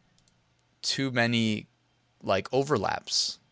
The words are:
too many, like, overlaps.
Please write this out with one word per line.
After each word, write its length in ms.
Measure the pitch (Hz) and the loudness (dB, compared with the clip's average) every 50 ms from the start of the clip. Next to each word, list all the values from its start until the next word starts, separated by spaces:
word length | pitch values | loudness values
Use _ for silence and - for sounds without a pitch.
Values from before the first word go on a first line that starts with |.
| _ _ _ _ _ _ _ _ _ _ _ _ _ _ _ _ | _ _ _ _ _ _ _ _ _ _ _ _ _ _ _ _
too 280 | - - - - 135 131 | -4 -4 -2 -2 -2 0
many, 560 | 123 120 117 117 120 117 113 110 107 107 - - _ _ _ _ _ _ _ _ _ _ | 2 2 2 4 2 2 2 2 0 -2 -6 -12 _ _ _ _ _ _ _ _ _ _
like, 260 | - 110 98 98 - - | -2 0 0 0 0 0
overlaps. 880 | 127 135 139 147 143 107 90 - - - - - - - - - - - _ _ | 0 0 2 2 0 0 0 -2 -2 -4 -4 -4 -2 -2 -2 -2 -6 -10 _ _